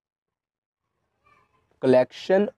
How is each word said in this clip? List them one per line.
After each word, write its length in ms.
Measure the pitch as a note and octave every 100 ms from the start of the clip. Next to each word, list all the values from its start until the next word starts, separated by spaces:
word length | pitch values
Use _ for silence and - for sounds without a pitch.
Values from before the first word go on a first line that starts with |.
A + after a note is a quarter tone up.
| _ _ _ _ _ _ _ _ _ _ _ _ _ _ _ _ _ -
collection 680 | C3 B2+ B2+ - - F#3+ G#3